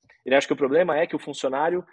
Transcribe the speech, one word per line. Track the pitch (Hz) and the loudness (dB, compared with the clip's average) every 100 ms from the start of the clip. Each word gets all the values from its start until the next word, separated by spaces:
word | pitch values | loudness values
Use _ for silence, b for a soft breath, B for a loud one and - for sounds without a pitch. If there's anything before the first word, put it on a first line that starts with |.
| _ b | _ b
Ele | 127 | 0
acha | 135 - | 2 2
que | |
o | 135 | -2
problema | 135 151 180 147 | 2 2 2 0
é | 170 | -2
que | 151 | -4
o | |
funcionário | - 139 135 135 160 180 175 | -8 -6 -4 0 0 -2 -6